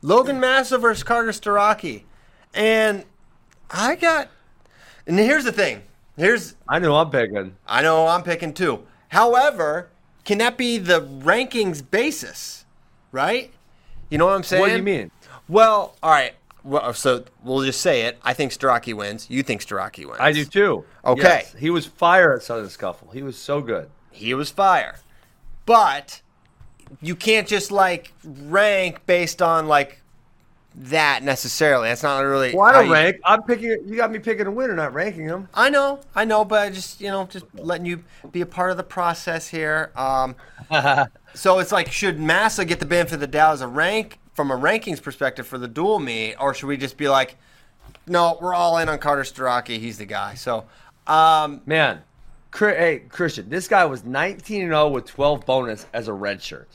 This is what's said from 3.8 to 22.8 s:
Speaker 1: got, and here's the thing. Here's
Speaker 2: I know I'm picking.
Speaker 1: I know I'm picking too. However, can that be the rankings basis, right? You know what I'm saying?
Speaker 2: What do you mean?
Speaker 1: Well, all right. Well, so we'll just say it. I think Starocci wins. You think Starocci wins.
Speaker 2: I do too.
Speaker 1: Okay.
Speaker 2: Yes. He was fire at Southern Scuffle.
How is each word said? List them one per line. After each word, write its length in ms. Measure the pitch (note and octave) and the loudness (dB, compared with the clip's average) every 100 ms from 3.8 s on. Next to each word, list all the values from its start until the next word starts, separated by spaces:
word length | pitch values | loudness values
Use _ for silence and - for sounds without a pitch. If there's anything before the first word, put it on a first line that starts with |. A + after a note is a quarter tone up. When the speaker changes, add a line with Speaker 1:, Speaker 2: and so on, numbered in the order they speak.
| A3+ E4+ | -2 0
Speaker 1:
got, 340 | E4+ D#4+ - _ _ _ _ _ - - - | 0 0 -4 _ _ _ _ _ -20 -20 -2
and 100 | F3+ | 2
here's 280 | A3 D4+ B3+ | 4 2 0
the 60 | |
thing. 300 | G#3 F3+ G#2 - _ _ - | -2 -2 -4 -14 _ _ -2
Here's 400 | F3+ A#3 E3+ - - | 0 0 -2 -18 -4
Speaker 2:
I 80 | D3 | 0
know 160 | F3 D3 | 2 2
I'm 140 | D#3+ | 2
picking. 460 | C3 A2+ G2+ F#2+ F#2+ - | 0 -2 -4 -8 -12 -4
Speaker 1:
I 140 | A2+ | 0
know 240 | D3+ D#3+ D#3+ | 2 4 2
I'm 140 | F3 | 0
picking 320 | E3+ E3+ E3 | -2 -6 -6
too. 300 | D3 F3 A2 - _ _ | -4 -4 -4 -8 _ _
However, 800 | F3 A#3 B3 C#4+ A#3 D#3 D#3 F3 _ _ _ - | 2 4 6 2 2 -2 -4 -8 _ _ _ -4
can 120 | G#3 | 0
that 200 | A3+ B3+ | 0 0
be 200 | B3 A#3 | -4 -2
the 240 | F3+ E3+ | 2 0
rankings 800 | C#3 C#3 C#3 G#3+ C4 B3 G3+ D3+ C3 | 0 -8 0 0 0 -2 -2 -4 -4
basis, 760 | G3 C#4 D4+ G2 - - - _ _ _ _ _ | -2 -2 -4 -12 -14 -16 -18 _ _ _ _ _
right? 400 | B2+ D3 A#3 B3+ _ _ _ - - - | -4 -2 -2 -6 _ _ _ -18 -18 -6
You 80 | D3+ | 2
know 80 | F3 | 2
what 80 | G3 | 2
I'm 80 | |
saying? 180 | - F#3 | 0 2
Speaker 2:
What 80 | G3 | 2
do 60 | A3+ | 2
you 80 | |
mean? 260 | G3 E3+ F#2 _ - - - | -2 -4 -6 _ -20 -20 0
Speaker 1:
Well, 480 | F#3 A3+ G#3+ - _ | 6 6 4 -2 _
all 80 | D#3+ | 2
right. 220 | D3+ B2 - _ - | 4 2 -6 _ -20
Well, 300 | C#3 C#3+ A2+ | -4 -2 -2
so 300 | A2+ C#3 B2 - _ | -2 0 0 -4 _
we'll 200 | A#2+ C3+ | -4 -2
just 180 | C3+ C3 | -2 0
say 220 | F#3 C3+ | 0 2
it. 160 | A#2 - | 0 -2
I 100 | - | -4
think 180 | C3 C3+ | -2 -4
Starocci 420 | - C3+ A#2+ A#2 | -2 0 0 -2
wins. 340 | G#2+ G2+ A2 - | -8 -8 -10 -8
You 120 | B2+ | -6
think 200 | C3+ G#2+ - | -4 -6 -6
Starocci 400 | G2 F#2+ - C#2+ | -8 -8 -12 -16
wins. 120 | A1+ | 0
Speaker 2:
I 140 | C#3+ | 0
do 120 | D3+ D3 | 0 -2
too. 400 | G3 G3+ A2 - _ | 0 2 0 -6 _
Speaker 1:
Okay. 180 | - B2+ | 0 4
Speaker 2:
Yes. 340 | E3+ D#3 - G#2 | 4 4 0 -6
He 140 | D3 | -2
was 160 | E3+ - | -2 -4
fire 460 | - E3+ F#3 E3+ B2+ | 0 4 6 4 2
at 80 | |
Southern 260 | - A#2 G2+ | -4 -10 -10
Scuffle. 400 | - | -10